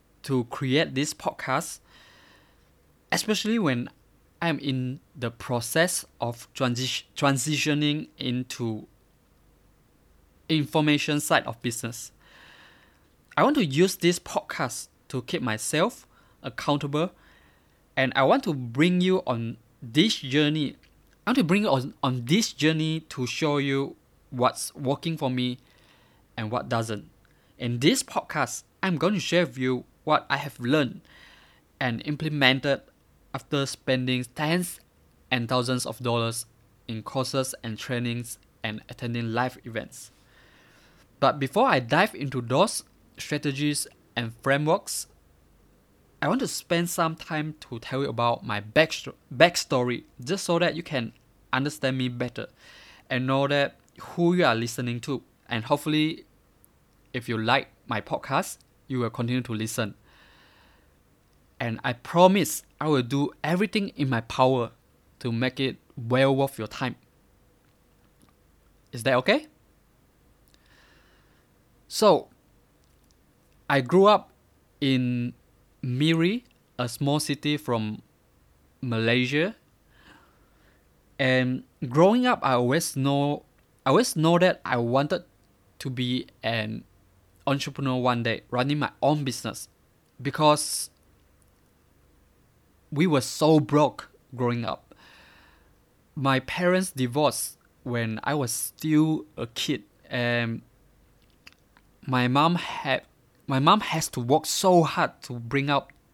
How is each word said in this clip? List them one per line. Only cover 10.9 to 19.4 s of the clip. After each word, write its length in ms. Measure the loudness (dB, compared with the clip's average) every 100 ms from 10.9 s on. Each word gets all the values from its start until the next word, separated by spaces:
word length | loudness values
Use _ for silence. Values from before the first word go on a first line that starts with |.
| 2 0 -2
side 240 | 2 2
of 160 | 0 -6
business. 500 | -6 -6 -10 -10 -16 _ _ -20 -20 -20 -20 -20 _ _ _ _ _
I 80 | 2
want 140 | 4 4
to 80 |
use 320 | 2 4 2 4
this 220 | 2 0
podcast 720 | -2 -8 -6 -6 -6 -6 -14 _ -10
to 140 | -10
keep 180 | -6 -4
myself 680 | -2 -4 -2 0 0 -2 -20 _ _ _
accountable, 680 | -12 -8 -2 0 0 -2 -4 -6 -20 -20 _ _ _ _ _ -2
and 160 | 0
I 80 | 4
want 200 | 4 4
to 80 | 0
bring 480 | -4 -4 2 2 4
you 220 | 2 2 0
on 300 | -4